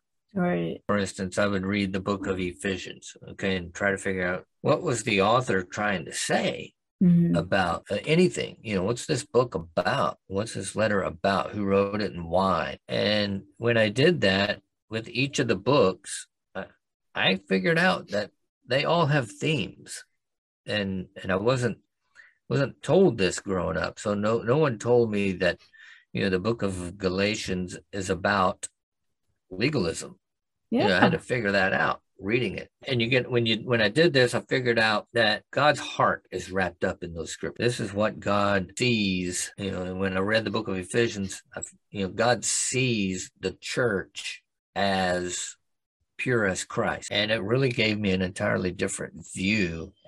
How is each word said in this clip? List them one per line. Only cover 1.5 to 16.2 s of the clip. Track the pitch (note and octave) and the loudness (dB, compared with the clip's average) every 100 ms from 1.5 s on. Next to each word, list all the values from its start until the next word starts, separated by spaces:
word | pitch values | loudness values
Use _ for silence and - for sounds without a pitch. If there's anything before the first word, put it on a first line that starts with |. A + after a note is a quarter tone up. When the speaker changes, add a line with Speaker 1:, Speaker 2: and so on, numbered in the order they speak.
| G2 F#2+ | 0 0
Speaker 2:
read | G2+ F#2+ | 0 0
the | F#2+ | -2
book | G2 G2 G2 | -2 -2 -2
of | F#2 | -4
Ephesians, | F2+ - G2 F#2 - - - - - | -4 -4 -4 -4 -8 -14 -18 -18 -18
okay, | F#2 G2 F#2+ | -6 -4 -2
and | E2+ | -6
try | - G2+ | -2 -2
to | F#2+ | 0
figure | G2+ F#2+ F2+ | -2 -2 -2
out | F#2 - _ | -4 -10 _
what | B2+ D3+ | 0 0
was | E3+ A#2+ | 0 -2
the | - G2+ | 0 2
author | G2+ B2 B2 F#2+ | 4 4 2 -2
trying | F2+ - G#2 F#2 - | -2 -4 -2 -4 -6
to | |
say | - - F#3 G#3 - - _ _ _ | -6 -2 0 -2 -4 -12 _ _ _
Speaker 1:
Mm-hmm. | F3+ E3+ E3+ E3+ | 6 6 4 2
Speaker 2:
about, | F#2 G2 F2 D#2+ - | 0 0 0 -2 -4
uh, | G#2 | -6
anything. | C#3+ E3 F3+ - - - | 2 4 4 2 -8 -8
You | A2 | -4
know, | F#2+ | -2
what's | F#2+ B2 - | -2 -4 -4
this | B2+ | -4
book | - A#2 B2 | 2 2 2
about? | E2 E2+ - F#2 C3 F#2+ - - | -4 -4 -2 0 0 -2 -4 -6
What's | F#2+ A2 | -6 -4
this | G#2+ G2 | -8 -6
letter | G2 G#2+ G2+ | -2 0 0
about? | E2 E2 G2 F#2 - | -2 -2 0 0 -2
Who | G#2+ | -4
wrote | G2 G2 G2+ G#2+ | 2 2 2 -2
it | G2+ | -6
and | F2 E2+ | -6 -2
why? | F2 F#2+ E2 C#2 - - | 2 2 2 -2 -8 -6
And | A2 G#2 G#2+ G2+ G2 - - | -2 0 0 0 -4 -8 -2
when | A#2 A#2 | 2 4
I | G#2+ | 2
did | A2 E3 D#3 | 4 4 4
that | G2+ F#2+ G2+ - _ _ _ | 2 2 0 -2 _ _ _
with | A2 A2+ | -8 -6
each | A#2+ C#3 - | -4 -2 -2
of | A#2 | 0
the | |
books, | G2 B2 C#3+ F#2+ F#2 - - | 0 4 4 4 2 -10 -12